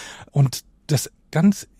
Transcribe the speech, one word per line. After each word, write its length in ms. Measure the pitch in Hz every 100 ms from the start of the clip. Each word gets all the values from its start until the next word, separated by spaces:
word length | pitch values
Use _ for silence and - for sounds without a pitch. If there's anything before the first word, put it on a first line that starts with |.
| - - -
Und 320 | 143 135 - - _ -
das 220 | 143 - _ _
ganz 360 | 151 196 - -